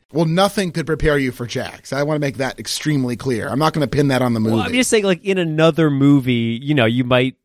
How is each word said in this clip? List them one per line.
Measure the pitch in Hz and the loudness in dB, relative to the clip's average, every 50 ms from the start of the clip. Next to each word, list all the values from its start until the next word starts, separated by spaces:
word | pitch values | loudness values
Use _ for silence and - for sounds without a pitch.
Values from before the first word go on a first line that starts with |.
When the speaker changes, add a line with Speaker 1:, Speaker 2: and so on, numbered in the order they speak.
| _ _ | _ _
Speaker 1:
Well, | - 151 170 | -2 -2 0
nothing | 160 160 185 196 202 - 214 190 170 | 2 2 2 2 2 2 -2 -4 -4
could | - 170 143 | -4 -6 -4
prepare | 156 156 - 156 156 147 143 | -4 -2 0 2 2 2 2
you | 135 127 | 0 -2
for | 120 - 127 | -4 -6 -10
Jax. | 110 - 127 104 87 - - - - | -8 -6 -8 -8 -8 -12 -16 -12 -6
I | 131 139 | -4 -2
wanna | 147 151 156 147 | -2 -2 -2 -2
make | 147 139 107 110 | -2 -4 -4 -4
that | 135 123 101 - | -6 -6 -6 -8
extremely | 107 - - - - 156 151 135 127 123 120 | -10 -8 -8 -4 -2 -2 0 0 0 -2 -4
clear. | - - 135 123 104 95 - | -4 -4 -4 -4 -4 -4 -4
I'm | 113 135 | -2 0
not | 156 156 | 0 0
gonna | - 160 143 | 0 0 -2
pin | 113 - 143 143 135 | 0 0 0 2 2
that | 131 123 | 2 2
on | 127 123 117 | 2 2 2
the | 113 | 0
movie. | 110 110 113 | 2 2 2
Speaker 2:
Well, | 113 110 | 0 0
I'm | 240 | 0
just | 247 254 247 - | 0 0 2 2
saying, | 233 214 196 | 2 2 2
like, | 196 180 160 - | 0 -2 -2 -2
in | 196 190 185 | -2 -2 0
another | 170 160 156 156 160 165 151 165 160 151 | -2 -2 2 2 2 4 4 4 2 2
movie, | 143 135 139 143 143 139 123 127 123 117 117 117 117 117 | 2 4 4 6 6 4 4 2 0 0 0 -2 -4 -6
you | 139 143 151 | -4 -2 2
know, | 139 113 | 2 2
you | 113 117 127 127 | 2 2 0 0
might | 120 127 127 131 131 - _ | 2 2 2 2 0 -4 _